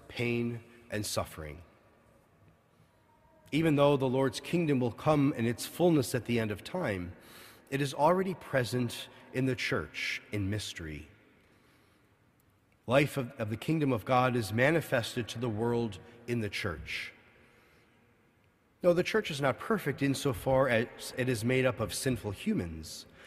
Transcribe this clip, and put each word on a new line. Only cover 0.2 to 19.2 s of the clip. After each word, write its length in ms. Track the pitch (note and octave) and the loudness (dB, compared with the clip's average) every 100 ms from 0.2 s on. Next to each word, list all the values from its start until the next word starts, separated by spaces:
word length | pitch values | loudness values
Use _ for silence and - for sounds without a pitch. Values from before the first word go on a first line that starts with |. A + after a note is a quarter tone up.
| A#2+ A#2+ A#2+ A#2+ - - - | -2 0 -2 -6 -12 -20 -10
and 160 | G#2+ G#2+ | -6 -4
suffering. 520 | - - - D#2 D2+ - _ _ _ _ _ _ _ _ _ _ _ _ _ _ _ _ _ - | -4 -6 -8 -12 -12 -18 _ _ _ _ _ _ _ _ _ _ _ _ _ _ _ _ _ -4
Even 260 | D3 E3 C#3+ | 2 4 6
though 200 | C#3+ C#3+ | 6 6
the 120 | C3 | 2
Lord's 320 | C3 C3+ - | 2 0 -2
kingdom 380 | - E3+ D#3+ C3+ | -2 0 2 2
will 140 | A#2+ | 0
come 400 | - D#3 D3+ C3+ - | 0 2 4 4 2
in 80 | A#2 | 0
its 180 | A#2 | -2
fullness 500 | - - F3 D#3 A#2+ | -6 0 4 4 2
at 120 | B2 A2+ | -2 0
the 120 | A#2 | 0
end 120 | A2 | 0
of 120 | G2+ | -4
time, 480 | - F#3 D3 F#2+ F2 - - - - - - | -8 -4 -2 -2 -6 -10 -18 -20 -20 -20 -6
it 100 | C#3 | -4
is 140 | C#3 | -2
already 400 | C#3+ D3+ F#3 F#3+ | 2 4 4 0
present 760 | - - C3 A#2 B2 A#2+ - - - - | -6 -2 -2 0 0 -2 -4 -12 -18 -8
in 140 | C3 C3 | -2 -2
the 100 | B2+ | -2
church 640 | - A#2+ D2 - - - - | -2 -2 -4 -6 -6 -6 -6
in 180 | G#2+ F#2+ | -4 -2
mystery. 580 | G#2 - - D#2+ D2 D#2 - _ _ _ _ _ _ _ _ _ _ _ _ _ _ _ _ - | -4 -6 -10 -10 -12 -14 -20 _ _ _ _ _ _ _ _ _ _ _ _ _ _ _ _ 2
Life 300 | C3 C#3+ C#3 | 4 4 0
of, 160 | A#2+ - | -6 -4
of 100 | G#2+ | -4
the 80 | A2+ | -4
kingdom 360 | - D#3+ C#3+ | -2 0 2
of 120 | A#2 | 0
God 320 | - B2+ B2+ B2 | 2 4 4 2
is 160 | G2+ | 0
manifested 760 | A2 C3+ E3 - B2+ A2 B2+ A2 | 2 4 4 2 0 0 -4 -6
to 100 | A#2 | -4
the 100 | B2 | -4
world 500 | G#2+ A#2 A#2+ A#2 G2 - - - | -2 0 0 -2 -6 -16 -14 -4
in 140 | A#2+ | -4
the 100 | G#2 | -2
church. 640 | - G2 D2+ - - - - _ - - _ _ _ _ _ _ _ _ _ _ _ _ _ | -4 -4 -6 -8 -10 -10 -16 _ -20 -20 _ _ _ _ _ _ _ _ _ _ _ _ _
No, 100 | F3+ | 4
the 100 | F3 | 4
church 260 | F3 A3 | 2 0